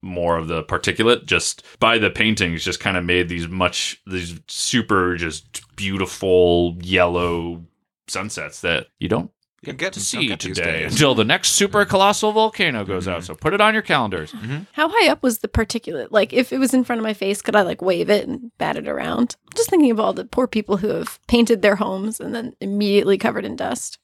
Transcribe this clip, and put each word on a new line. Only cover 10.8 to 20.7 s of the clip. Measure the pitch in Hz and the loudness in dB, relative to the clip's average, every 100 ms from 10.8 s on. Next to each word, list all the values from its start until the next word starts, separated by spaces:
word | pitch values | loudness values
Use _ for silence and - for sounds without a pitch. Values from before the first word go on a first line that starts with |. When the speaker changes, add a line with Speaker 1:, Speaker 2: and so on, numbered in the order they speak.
Speaker 2:
days. | 78 | -4
Speaker 1:
until | - 147 | 2 2
the | 113 | 2
next | 107 170 - | 2 2 0
super | - 202 208 196 | 2 2 2 2
colossal | 196 196 202 214 | 4 4 4 0
volcano | 214 220 - 180 123 | 2 0 0 -2 -2
goes | 98 95 92 | -4 -4 -4
out. | 87 | -6
Speaker 2:
Mm-hmm. | 87 | -8
Speaker 1:
So | - | -4
put | 156 | -2
it | 196 | 2
on | 214 | 2
your | 220 | 2
calendars. | 208 156 110 92 78 | 0 0 0 -4 -8
Speaker 2:
Mm-hmm. | - 110 143 196 | -12 -10 -10 -10
Speaker 3:
How | - 311 | -2 0
high | 427 349 | 4 4
up | 302 | 4
was | 262 220 | 0 -2
the | 220 | -4
particulate? | - 220 233 - 165 117 | -2 -2 -4 -6 -8 0
Like, | 214 220 | 2 2
if | - 247 | 2 0
it | 262 | 2
was | 262 | 2
in | 254 | 2
front | 247 240 | 2 -2
of | |
my | 220 | -4
face, | 208 196 202 | -4 -4 -4
could | - 214 | 2 2
I, | |
like, | 180 - | 2 0
wave | 180 175 - | 0 0 2
it | 208 - | 2 2
and | - 240 _ | -8 -10 _
bat | 165 156 | -4 -4
it | - | -6
around? | 69 - - 240 - _ - | -6 -4 -2 -2 -4 _ -4
Just | 453 | 2
thinking | 381 285 | 6 6
of | 220 | 4
all | 202 | 0
the | 190 185 | -2 -4
poor | - 254 | -2 0
people | 220 208 | -2 -2